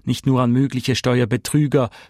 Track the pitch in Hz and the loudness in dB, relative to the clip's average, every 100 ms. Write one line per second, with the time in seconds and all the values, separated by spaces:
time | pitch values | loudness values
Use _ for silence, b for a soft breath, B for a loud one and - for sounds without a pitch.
0 | - 120 139 127 123 123 135 123 117 123 | -6 -2 0 2 2 2 0 -2 -4 -2
1 | 127 123 117 120 - 147 147 143 120 B | 0 0 0 -2 0 0 2 0 -2 B
2 | B | B